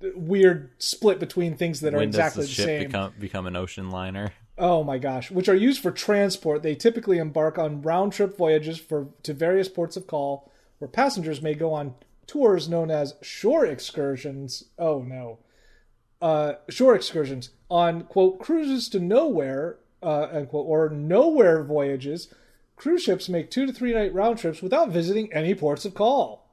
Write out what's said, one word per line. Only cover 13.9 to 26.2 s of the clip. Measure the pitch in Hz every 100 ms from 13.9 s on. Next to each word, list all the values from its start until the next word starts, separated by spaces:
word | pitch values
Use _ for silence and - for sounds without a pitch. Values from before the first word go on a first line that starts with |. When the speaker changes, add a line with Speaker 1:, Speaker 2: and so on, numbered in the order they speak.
| - 139 131 143 135 135 - - -
Speaker 1:
Oh | 165 147
no. | 127 131 120 113 _ _ _ _ _ _ _ _
Uh, | 170 151 151 143 -
shore | - 254 208
excursions | - 165 139 131 - _ -
on, | 175 170 165
quote, | 170 196 185 190
"cruises | - 330 294 262 233
to | 196
nowhere," | 175 233 320 180 135 135 165 - _ _
uh, | 170 151 151
unquote, | 156 139 147 147
or | 156 156
nowhere | 151 151 190 320 311 190 160 143
voyages. | 151 139 139 139 170 - _ _ _ _ -
Cruise | 285 349
ships | - 185 -
make | 175 147
two | - 269
to |
three | 254 247
night | 226 202
round | 185 220 226
trips | 170 156
without | 185 269 311
visiting | 170 170 208 214
any | 156 160
ports | 196 151 151
of | 202 180
call. | 214 277